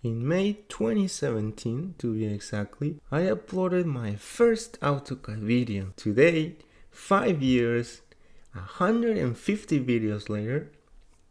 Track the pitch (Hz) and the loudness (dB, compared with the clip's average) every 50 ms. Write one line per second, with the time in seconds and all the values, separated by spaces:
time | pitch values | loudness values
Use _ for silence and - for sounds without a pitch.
0 | - 117 113 117 120 139 165 185 196 208 208 208 - _ - - 220 226 226 214 | -2 -2 -2 -2 0 0 2 2 2 0 -2 -4 -8 _ -6 -2 0 0 2 2
1 | 196 185 - - - 139 120 110 104 107 107 - - 117 113 131 165 190 170 - | 2 0 -2 -2 -2 -2 0 0 -2 -2 -4 -4 -4 -4 -2 -2 -4 -6 -8 -6
2 | - 120 110 110 110 107 104 104 - - - 104 104 - - - 143 151 151 147 | -4 -2 -2 0 -2 -2 -2 -4 -6 -6 -4 -4 -4 -6 -6 -6 -4 -4 -4 -6
3 | - - - 151 180 190 180 - - - - 185 185 185 180 180 180 165 143 123 | -10 -4 -2 0 2 0 0 -2 -4 -6 -2 -2 0 2 2 2 0 0 -2 -2
4 | 117 104 101 104 - - - - 233 233 226 220 - - - - - 139 143 139 | -4 -4 -6 -6 -8 -14 0 4 4 4 4 2 -4 -12 -10 -2 0 0 0 0
5 | 139 - 123 - - - 107 113 107 107 120 123 123 113 104 98 95 92 - - | -2 -8 -10 -10 -8 -10 -8 -6 0 2 2 2 2 0 -2 -4 -4 -6 -10 -4
6 | - 110 104 117 143 170 170 160 156 156 151 - - _ - - - - - - | -2 0 4 6 6 6 6 4 0 -2 -6 -12 -20 _ -20 -20 -20 -20 -20 -20
7 | - - 196 196 - 220 185 147 131 131 127 123 120 117 120 117 120 - - - | 0 2 2 4 4 2 0 2 4 4 4 4 4 4 2 0 -2 -4 -10 -20
8 | - _ - _ - - - - - - - - 92 95 - - 185 185 226 233 | -20 _ -20 _ -20 -20 -20 -20 -20 -16 -14 -12 -12 -12 -2 0 2 2 4 2
9 | 233 233 220 196 156 123 117 - - - 202 214 - - 160 143 127 123 123 117 | 2 2 2 2 0 0 -2 -2 -2 -2 -2 -2 0 0 0 0 2 2 2 2
10 | 110 107 104 104 101 - 107 107 104 110 127 151 147 - - - _ _ - - | 2 0 -2 -2 -4 -4 -4 -4 -2 -2 -2 -4 -4 -6 -18 -20 _ _ -20 -20
11 | - - - _ _ _ | -20 -20 -20 _ _ _